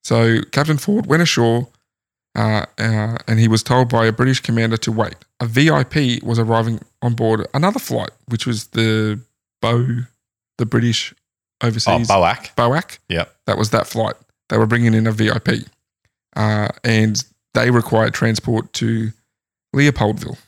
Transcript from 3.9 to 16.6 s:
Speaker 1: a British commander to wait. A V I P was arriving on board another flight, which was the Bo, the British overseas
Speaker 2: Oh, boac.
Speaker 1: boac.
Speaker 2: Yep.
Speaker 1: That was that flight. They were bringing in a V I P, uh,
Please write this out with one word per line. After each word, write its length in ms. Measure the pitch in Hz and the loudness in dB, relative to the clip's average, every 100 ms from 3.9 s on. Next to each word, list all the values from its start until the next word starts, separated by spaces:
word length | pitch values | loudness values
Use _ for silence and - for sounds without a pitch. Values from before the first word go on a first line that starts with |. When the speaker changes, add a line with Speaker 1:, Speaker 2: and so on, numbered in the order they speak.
| 120 113 | 2 2
Speaker 1:
a 40 | |
British 280 | 110 127 127 | 2 0 0
commander 380 | - 117 113 113 | -2 0 0 -2
to 140 | - | -2
wait. 220 | 113 110 - _ _ | -2 -4 -6 _ _
A 60 | 117 | -2
V 240 | 113 156 | 2 4
I 140 | 151 | 2
P 360 | 131 156 135 120 | 0 -2 -2 -2
was 160 | - 117 | -2 -2
arriving 400 | 113 113 113 113 - _ | 2 2 0 -4 -8 _
on 100 | 123 | -4
board 320 | 117 113 110 - | 0 0 0 -2
another 260 | 135 180 240 | -2 0 -2
flight, 300 | - 120 92 _ - | -4 -6 -6 _ -8
which 200 | 113 - | -6 -4
was 200 | 110 - | -6 -4
the 500 | 113 113 110 107 104 - _ _ _ | -2 0 0 -2 -6 -12 _ _ _
Bo, 240 | 113 120 127 120 123 _ _ _ _ - | 0 0 0 -4 -8 _ _ _ _ -6
the 80 | 113 | -2
British 480 | 117 120 113 - _ _ _ _ _ | 0 0 -2 -6 _ _ _ _ _
overseas 480 | 120 113 - 92 117 | -4 -2 0 0 2
Speaker 2:
Oh, 60 | 98 | 4
boac. 400 | 87 117 - - | 4 0 -6 0
Speaker 1:
boac. 440 | 120 143 - - _ | 0 0 -4 -18 _
Speaker 2:
Yep. 220 | 85 85 _ - | -6 -6 _ -6
Speaker 1:
That 120 | 107 | -2
was 100 | 107 | 0
that 160 | 113 - | 0 -2
flight. 300 | 113 135 - _ _ _ | -4 -4 -6 _ _ _
They 80 | 107 | 0
were 80 | 110 | 2
bringing 300 | 117 117 110 | 2 2 2
in 100 | 113 | 0
a 60 | |
V 180 | 107 107 | 0 0
I 80 | 117 | 0
P, 280 | - 113 - _ _ _ _ _ _ - | -2 -4 -6 _ _ _ _ _ _ -4
uh, 340 | 110 104 | -2 0